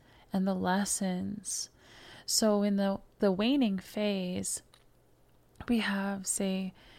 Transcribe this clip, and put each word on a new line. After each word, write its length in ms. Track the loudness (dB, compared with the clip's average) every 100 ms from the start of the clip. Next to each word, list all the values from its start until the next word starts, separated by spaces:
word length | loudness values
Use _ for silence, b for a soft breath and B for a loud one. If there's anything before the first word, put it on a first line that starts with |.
| b b b
and 140 | -2 0
the 60 |
lessons. 1160 | 0 0 0 0 -2 -2 -2 -4 -8 -8 -8 -8 B B B B B B
So 380 | 2 4 4
in 140 | 4 2
the, 220 | 2 -2 -6 0
the 120 | 2
waning 460 | 4 2 4 2 0
phase, 840 | -4 -2 -2 0 -2 -4 -4 -6 -10 -20 _ _ _ _ _ _ _ -10 -2
we 120 | 0
have, 460 | 0 0 -2 -4 -4
say, 480 | -2 -2 -2 -4 -10 B